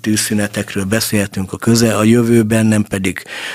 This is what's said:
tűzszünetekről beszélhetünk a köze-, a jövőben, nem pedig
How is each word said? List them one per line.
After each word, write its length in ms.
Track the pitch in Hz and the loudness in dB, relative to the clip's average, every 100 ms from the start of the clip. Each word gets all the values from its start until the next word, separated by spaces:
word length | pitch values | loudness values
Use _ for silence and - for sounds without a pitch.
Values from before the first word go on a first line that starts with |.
tűzszünetekről 840 | - 107 - 107 101 - 98 - 95 | -2 -2 0 -2 -2 -4 -6 -6 -2
beszélhetünk 680 | 110 - 107 98 - 95 | -2 -2 -2 -4 -6 -8
a 40 | 98 | -4
köze-, 400 | - 117 117 104 | 0 2 2 2
a 60 | |
jövőben, 640 | 107 117 117 117 107 113 110 | 4 4 4 2 4 2 2
nem 180 | 107 | 2
pedig 400 | 104 98 95 90 - - - | 0 -2 -4 -6 -12 -14 -12